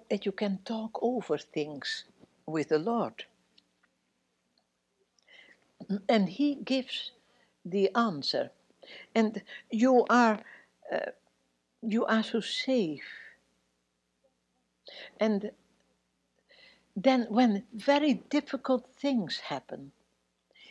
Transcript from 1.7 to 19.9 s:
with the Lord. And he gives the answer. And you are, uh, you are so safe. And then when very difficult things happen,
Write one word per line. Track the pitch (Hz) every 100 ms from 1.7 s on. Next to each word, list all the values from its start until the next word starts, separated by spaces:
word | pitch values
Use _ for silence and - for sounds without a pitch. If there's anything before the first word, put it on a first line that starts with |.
| 143 - - - _ - _ -
with | 156 147
the | 156
Lord. | 180 233 139 - - _ _ _ _ _ _ _ _ _ _ _ _ _ _ _ _ _ _ _ _ - - _ _ _ - 202 -
And | 226 185
he | - 294
gives | 277 196 262 247 - - - _ _ _ _
the | 180 190 190
answer. | 240 233 151 135 131 127 - _ _ - - -
And | - 214 220 - - -
you | 220 254 247 -
are, | 240 233 208 - - _ _ -
uh, | - - - _ _ _ _ _ _
you | 226 214 -
are | 220
so | 214 233
safe. | - - - 262 175 147 - - - - _ _ _ _ _ _ _ _ _ _ _ _ _ _ - - - -
And | 220 202 208 - _ _ _ _ _ _ _ _ _ _ - _ _ -
then | 220 262 220
when | 214 247 196 -
very | 220 233 285 302
difficult | 208 - 294 294 262 - 254 - _
things | 285 262 165 -
happen, | - 143 - - 139